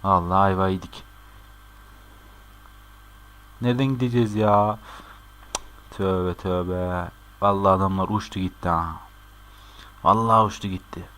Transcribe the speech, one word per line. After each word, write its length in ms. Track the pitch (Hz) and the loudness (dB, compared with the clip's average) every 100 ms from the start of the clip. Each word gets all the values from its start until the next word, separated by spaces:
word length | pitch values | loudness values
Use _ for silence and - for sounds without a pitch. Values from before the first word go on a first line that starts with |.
Vallahi 340 | 98 92 85 95 | 2 2 2 2
ayva 300 | 98 95 95 | 2 2 0
yedik. 360 | 95 - - - - - - - - - - - - - - - - - - - - - - - - - - - - | -2 -8 -18 -20 -20 -20 -20 -20 -20 -20 -20 -20 -20 -20 -20 -20 -20 -20 -20 -20 -20 -20 -20 -20 -20 -20 -20 -20 -6
Nereden 260 | 123 123 135 | -2 0 0
gideceğiz 480 | 127 127 120 110 | 0 0 0 0
ya? 440 | 104 104 104 104 107 - - - - - - - - - - - | 2 4 4 2 -2 -10 -20 -20 -20 -20 -20 -14 -12 -12 -20 -18
Tövbe 440 | - 95 92 90 | -4 -2 0 -2
tövbe. 760 | 87 95 90 90 90 90 90 87 - - - | -4 -4 -4 -2 -4 -4 -4 -8 -14 -20 -2
Vallahi 320 | 101 98 98 | 0 2 2
adamlar 360 | 95 98 95 92 | 4 2 0 -2
uçtu 320 | 104 - 95 | -4 -4 -6
gitti 280 | 92 - 90 | -6 -4 -2
ha. 280 | 85 82 80 - - - - - - - - - - | -2 -4 -10 -16 -20 -20 -20 -20 -20 -20 -20 -20 -2
Vallahi 420 | 82 107 113 113 107 | 2 2 4 4 4
uçtu 220 | - 101 | -2 -8
gitti. 360 | 92 - 87 87 | -8 -10 -16 -16